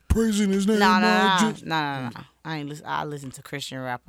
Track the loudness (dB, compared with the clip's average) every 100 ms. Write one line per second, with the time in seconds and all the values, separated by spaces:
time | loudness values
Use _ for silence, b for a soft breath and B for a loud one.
0 | _ 0 2 2 2 2 2 4 6 6
1 | 4 4 4 4 2 0 -4 -2 -2 -4
2 | -8 -10 -20 _ -10 -8 -8 -12 -6 -6
3 | -6 -10 -12 -16 -12 -12 -10 -10 -8 -8